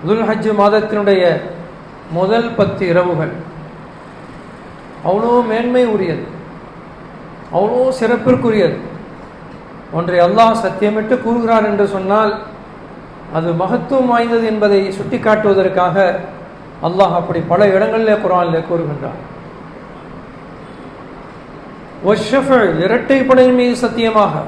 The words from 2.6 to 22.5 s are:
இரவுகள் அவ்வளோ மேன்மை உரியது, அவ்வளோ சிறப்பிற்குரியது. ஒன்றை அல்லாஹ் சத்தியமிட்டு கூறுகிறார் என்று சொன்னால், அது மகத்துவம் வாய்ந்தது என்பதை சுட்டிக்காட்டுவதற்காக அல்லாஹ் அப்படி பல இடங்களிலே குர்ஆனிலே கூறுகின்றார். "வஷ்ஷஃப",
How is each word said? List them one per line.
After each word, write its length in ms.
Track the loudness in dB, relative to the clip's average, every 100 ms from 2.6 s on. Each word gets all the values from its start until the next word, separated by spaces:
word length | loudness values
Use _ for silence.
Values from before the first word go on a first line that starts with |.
| 0 0 2
இரவுகள் 640 | 2 2 0 -4 -6 -14 -16 -16 -18 -18 -18 -18 -18 -18 -18 -18 -18 -18 -18 -18 -6 -2
அவ்வளோ 400 | 0 2 2 2
மேன்மை 380 | 0 2 2 2
உரியது, 380 | 2 0 -4 -8 -14 -16 -18 -18 -18 -18 -18 -18 -18 -18 -18 -4
அவ்வளோ 380 | 0 0 2 0 0
சிறப்பிற்குரியது. 760 | 0 2 4 4 4 2 2 0 -10 -14 -16 -18 -18 -18 -18 -18 -18 -18 -6
ஒன்றை 280 | -4 0 4
அல்லாஹ் 360 | 4 6 6 4
சத்தியமிட்டு 680 | -2 0 0 0 0 0
கூறுகிறார் 440 | 2 0 4 4 4
என்று 220 | 2 2
சொன்னால், 520 | 0 0 2 2 -2 -10 -16 -18 -18 -18 -18 -18 -18 -6
அது 180 | -4 -2
மகத்துவம் 540 | -2 0 -2 0 0 2
வாய்ந்தது 400 | 2 2 0 0
என்பதை 480 | 2 2 2 0
சுட்டிக்காட்டுவதற்காக 1200 | -6 -4 -2 2 4 4 4 2 2 2 4 2 0 -8 -14 -18 -18 -20 -6
அல்லாஹ் 300 | -4 2 4
அப்படி 260 | 2 0 -4 0
பல 200 | 4 6
இடங்களிலே 460 | 4 2 2 2
குர்ஆனிலே 500 | 2 2 2 2 0 0
கூறுகின்றார். 480 | -2 -2 -6 -8 -10 -14 -16 -18 -18 -18 -18 -18 -18 -16 -16 -16 -18 -18 -18 -18 -18 -18 -16 -18 -18 -18 -18 -18 -18 -18 -18 -18 -4 0
"வஷ்ஷஃப", 760 | 0 2 0 4